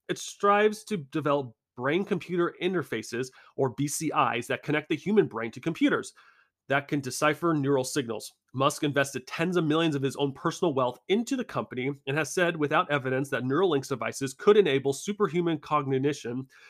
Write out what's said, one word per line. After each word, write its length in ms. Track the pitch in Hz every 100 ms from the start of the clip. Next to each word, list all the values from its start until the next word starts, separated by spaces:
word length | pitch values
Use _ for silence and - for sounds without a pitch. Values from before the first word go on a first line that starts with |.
| -
It 100 | 180
strives 640 | - - 202 202 214 208
to 140 | - 208
develop 580 | 135 160 143 143 127 - _ -
brain-computer 760 | 131 170 196 185 - 175 170 -
interfaces, 720 | 180 180 139 117 107 117 131 - - -
or 140 | 131
B 180 | 113 143
C 240 | - 156 143 123 117
Is, 120 | 120
that 140 | 123
connect 280 | - 151 147
the 60 | 156
human 300 | 180 208 143
brain 240 | 110 113
to 100 | 120
computers 520 | 165 - 277 135 - - - _ _ _ -
that 220 | 135 139
can 100 | 147
decipher 540 | 131 - 151 147 170
neural 320 | 151 135 135 127
signals. 480 | 151 117 107 - _ _
Musk 300 | 127 139 -
invested 420 | 147 139 135 127 -
tens 300 | - 170 175
of 80 |
millions 320 | 160 156 165 143
of 60 |
his 160 | 135 -
own 160 | 143
personal 400 | 135 165 - 180
wealth 260 | 135 127 - -
into 300 | 202 233 262
the 80 | -
company 440 | 135 110 127 131 143 -
and 120 | 147
has 140 | 147
said 260 | - 175 170
without 340 | 147 156 175
evidence 380 | 143 127 131 139
that 140 | 123
Neuralink's 440 | 127 139 190 143 131
devices 460 | 123 113 - 135
could 240 | - 202 214
enable 340 | 175 139 135
superhuman 640 | 135 - 208 196 170 170 156
cognition, 840 | - 151 135 135 143 147 117 123 135 -